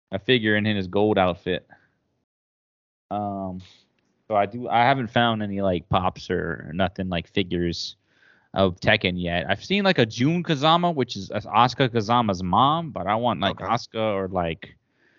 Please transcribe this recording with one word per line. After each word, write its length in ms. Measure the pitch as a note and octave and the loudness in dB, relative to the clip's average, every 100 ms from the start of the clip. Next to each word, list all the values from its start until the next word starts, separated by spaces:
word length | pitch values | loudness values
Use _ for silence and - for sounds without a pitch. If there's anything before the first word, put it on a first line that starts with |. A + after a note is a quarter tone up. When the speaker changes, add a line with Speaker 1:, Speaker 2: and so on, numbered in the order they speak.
| _ | _
Speaker 1:
a 60 | F#2+ | -8
figure 380 | - B2+ G#2+ G#2+ | 0 2 4 2
in 100 | G#2 | 2
his 220 | G#2 F2+ | 0 0
gold 320 | G2 G#2+ G2+ | 2 2 4
outfit. 480 | F#2 F2 - F2 - - _ _ _ _ _ _ _ _ _ _ _ _ _ | 2 0 -4 -6 -6 -20 _ _ _ _ _ _ _ _ _ _ _ _ _
Um, 500 | G2+ G#2 G2 F#2+ F#2 F#2 _ _ _ _ _ _ | -6 -4 -6 -8 -10 -14 _ _ _ _ _ _
so 80 | G#2+ | 0
I 120 | G2+ | 0
do, 200 | A#2+ B2 | -2 -2
I 120 | A2+ | 2
haven't 320 | A#2+ C#3 A#2 | 4 2 0
found 320 | B2+ A#2+ A2 | 2 2 0
any, 180 | G#2 G2 | -4 -2
like, 280 | G2 F2+ - | 0 0 0
pops 420 | G2 F#2 - - | 0 0 -2 -4
or 400 | F2 E2 E2 - | -2 -2 -6 -8
nothing, 360 | E2 F2+ - F#2 | -2 -2 -2 -4
like, 180 | F2 - | -4 -2
figures 680 | - F2+ F2 F2 E2 - - _ _ _ _ _ - | -4 -2 0 -2 -2 -8 -14 _ _ _ _ _ 0
of 240 | F#2+ F2+ | 0 2
Tekken 340 | A#2+ G#2+ G2 F2+ | 0 2 0 -2
yet. 240 | F2 E2+ E2 | -2 -2 -2
I've 160 | G2+ | -4
seen, 200 | - G3 | -2 0
like, 160 | F#3+ D#3+ | 2 2
a 80 | A2+ | 0
Jun 340 | G#2 C3+ F3 | 0 0 0
Kazama, 520 | E3+ D3 D3+ E3+ F3 | -2 0 2 2 2
which 220 | E3+ - G2+ | 0 -4 -6
is 140 | F#2+ | -8
Asuka 600 | G#2 F#2 G#2 B2 - C3 | -8 0 4 4 4 0
Kazama's 520 | A#2 G2+ A#2+ A2 F2+ | 0 2 2 2 0
mom, 480 | F#2 F#2+ C3+ D#3+ E3 | 2 4 4 2 -4
but 160 | F#2+ F#2 | -6 -2
I 80 | |
want, 260 | A2 A#2+ F2+ | 0 0 0
like, 220 | F#2+ F2 | -2 -2
Speaker 2:
Okay. 100 | F#2+ | -4
Speaker 1:
Asuka 440 | A#2 - A2 A2 G2 | -4 -4 -4 -2 -2
or, 120 | F#2+ | -2
like, 480 | F#2 E2+ E2 - - _ _ _ | -2 -2 -4 -12 -20 _ _ _